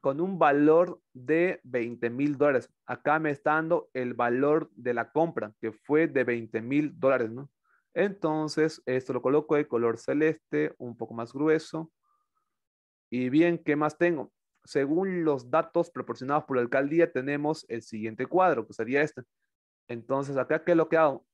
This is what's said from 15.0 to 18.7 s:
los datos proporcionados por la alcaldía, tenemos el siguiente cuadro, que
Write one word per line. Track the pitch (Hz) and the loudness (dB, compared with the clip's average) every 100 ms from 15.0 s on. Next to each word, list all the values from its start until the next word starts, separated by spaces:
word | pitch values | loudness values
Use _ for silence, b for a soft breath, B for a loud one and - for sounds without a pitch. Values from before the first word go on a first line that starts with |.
| 196 180 | 0 -2
los | 156 139 123 | 0 -2 0
datos | 156 165 175 170 | -2 0 -2 -2
proporcionados | - 123 117 131 147 | -4 -8 -8 -2 -2
por | 151 131 | 0 -2
la | |
alcaldía, | 120 131 143 165 165 | 0 0 0 2 2
tenemos | 139 131 143 147 156 - | 0 -2 -2 -2 -4 -6
el | 117 | -10
siguiente | - 110 110 110 131 | -10 -8 -8 -6 -2
cuadro, | 170 185 135 | 2 2 2
que | 110 | -4